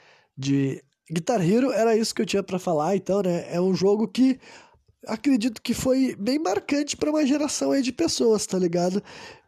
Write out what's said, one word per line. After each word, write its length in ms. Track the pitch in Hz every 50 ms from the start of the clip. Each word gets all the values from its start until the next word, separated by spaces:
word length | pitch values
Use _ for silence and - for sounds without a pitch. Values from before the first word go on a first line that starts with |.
| _ _ _ _ _ _ _
de 460 | 135 131 139 139 139 135 135 - - - _ _ _ _ -
Guitar 340 | 160 175 165 - 240 202 165
Hero, 280 | 165 214 247 269 254
era 260 | 214 196 226 233 220
isso 160 | 220 226 - -
que 80 | -
eu 60 | 220
tinha 160 | - - 196 190
pra 160 | - 190 180
falar, 360 | - 185 160 147 151 175 202
então, 280 | 190 - - 190 202 190
né, 280 | 180 170 170 - -
é 80 | 165 175
um 140 | 185 190 185
jogo 340 | 156 185 196 208 214 220
que 320 | 214 - 240 262 262 254 - - - - - - _ _ _ _ _ _ _ -
acredito 540 | - 220 - - 285 269 220 214 254 214 -
que 100 | - -
foi 440 | 226 - - 262 254 269 262 240 -
bem 240 | 196 202 247 269 302
marcante 580 | 330 359 403 392 - - 285 285 294 285 -
pra 140 | - 311 302
uma 120 | 302 302 302
geração 440 | 240 294 277 302 269 - - 269 277
aí 120 | 277 277 240
de 100 | 254 -
pessoas, 540 | - 330 311 - - 247 226 214 202 -
tá 100 | - 190
ligado? 460 | 185 185 170 170 175 175 185 185 202 - - - - - - - - _